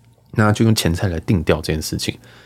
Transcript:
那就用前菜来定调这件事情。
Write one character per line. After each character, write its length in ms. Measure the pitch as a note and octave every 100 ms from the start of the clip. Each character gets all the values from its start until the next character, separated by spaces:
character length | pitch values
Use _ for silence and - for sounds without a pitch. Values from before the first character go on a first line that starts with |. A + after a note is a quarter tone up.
| _ _ _
那 200 | - G#2+
就 120 | G#2+
用 100 | A2+
前 180 | G#2+ -
菜 160 | F2 F2+
来 100 | D#2+
定 220 | - F#2+
调 180 | D#2 D#2
这 120 | D2+
件 80 | D#2
事 160 | - E2
情。 200 | - - - -